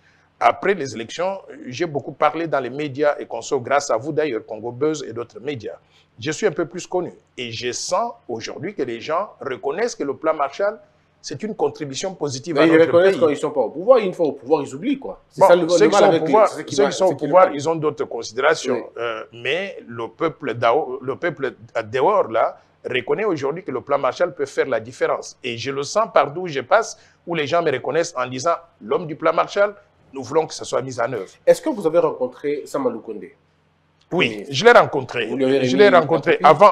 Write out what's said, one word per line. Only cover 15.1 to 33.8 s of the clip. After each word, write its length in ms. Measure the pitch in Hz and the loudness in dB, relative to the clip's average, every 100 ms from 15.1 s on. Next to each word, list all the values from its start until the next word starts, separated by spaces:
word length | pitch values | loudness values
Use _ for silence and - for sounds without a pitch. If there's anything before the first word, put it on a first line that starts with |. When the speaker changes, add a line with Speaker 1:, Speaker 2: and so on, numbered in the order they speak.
| 90 _ | -14 _
Speaker 2:
C'est 120 | 151 | 4
Speaker 1:
Bon, 60 | 185 | 6
Speaker 2:
ça 80 | 175 | 6
le, 120 | 165 | 6
Speaker 1:
ceux 180 | 175 214 | 4 6
Speaker 2:
le 40 | |
Speaker 1:
qui 20 | |
Speaker 2:
mal 80 | 196 | 6
Speaker 1:
sont 60 | 202 | 6
au 40 | |
Speaker 2:
avec 120 | 165 | 4
les, 40 | 151 | 4
Speaker 1:
pouvoir, 220 | 214 196 | 4 4
Speaker 2:
c'est 80 | 143 | 0
ce 40 | |
qui 140 | 156 202 | -4 0
Speaker 1:
ceux 80 | |
Speaker 2:
va, 60 | 196 | 2
Speaker 1:
qui 60 | - | 2
sont 120 | 190 | 0
Speaker 2:
c'est 60 | |
Speaker 1:
au 20 | 143 | 0
Speaker 2:
qui 100 | 151 | 4
Speaker 1:
pouvoir, 200 | 180 180 | 6 6
Speaker 2:
va. 60 | |
Speaker 1:
ils 140 | 147 151 | 2 -4
ont 60 | 165 | -2
d'autres 300 | 151 139 131 | -2 -4 -6
considérations. 720 | 117 110 110 143 160 127 120 | -8 -8 0 0 2 -2 -4
Speaker 2:
Oui. 80 | 107 - | -6 -8
Speaker 1:
Euh, 260 | 117 110 110 | -6 -6 -12
mais 440 | 117 123 165 196 - 113 | -10 -4 -4 -6 -12 -14
le 200 | 117 117 | -10 -10
peuple 460 | - 165 - 135 | -4 -6 -4 -8
d'ao-, 460 | 117 117 139 135 127 | 0 2 2 -2 -8
le 140 | 127 120 | -8 -6
peuple 400 | 170 147 127 - 113 | -6 -4 -8 -8 -10
à 80 | 117 | -8
dehors, 460 | 107 127 160 208 113 | -4 0 2 2 2
là, 300 | 113 151 - _ _ 117 | 0 0 -4 _ _ -6
reconnaît 380 | 123 120 147 214 | -4 -2 -2 -2
aujourd'hui 380 | 160 135 131 | -2 -4 -6
que 80 | - | -8
le 100 | 127 | -8
plan 160 | 107 139 | -4 -2
Marshall 380 | 131 120 175 - | -2 -2 -4 -4
peut 100 | 135 | -6
faire 220 | - 135 | -4 -2
la 120 | 117 | -2
différence. 560 | 110 - 160 123 - - | -6 -4 -2 -2 -8 -12
Et 140 | 127 117 | -10 -8
je 140 | 127 | -8
le 100 | 139 | -6
sens 260 | 143 208 214 | -4 -2 0
partout 280 | 165 139 160 | 2 0 -2
où 60 | 180 | -6
je 120 | 139 | -6
passe, 340 | 117 208 220 - _ _ - | 0 0 0 -10 _ _ -6
où 80 | |
les 140 | 170 139 | -4 -2
gens 160 | 170 | 0
me 80 | 165 | 0
reconnaissent 420 | 127 131 151 165 127 | -2 -2 -2 -2 -4
en 120 | 127 | -6
disant, « 260 | 127 170 160 - _ | -4 -2 -4 -6 _
L'homme 260 | 104 156 160 | -4 -4 -4
du 80 | 156 | -4
plan 180 | 160 | -2
Marshall, 400 | 170 160 196 208 202 _ _ _ | 0 -2 0 0 -2 _ _ _
nous 80 | 135 | -14
voulons 220 | 120 160 160 | -4 -2 -2
que 80 | |
ça 100 | - | -6
soit 200 | - 127 | -6 -6
mis 160 | 131 123 | -4 -4
en 100 | 120 | -4
œuvre. » 140 | 117 - _ - | -4 -10 _ 2
Speaker 2:
Est-ce 120 | 170 | 2
que 100 | 311 | 2
vous 180 | 220 160 | -2 0
avez 100 | 170 | 2
rencontré 640 | 156 - 127 - 147 147 - | 2 0 -6 -6 -6 -6 -6
Sama 240 | 143 127 | -4 -4
Lukonde ? 340 | 113 113 104 90 _ _ _ _ _ | -4 -10 -14 -14 _ _ _ _ _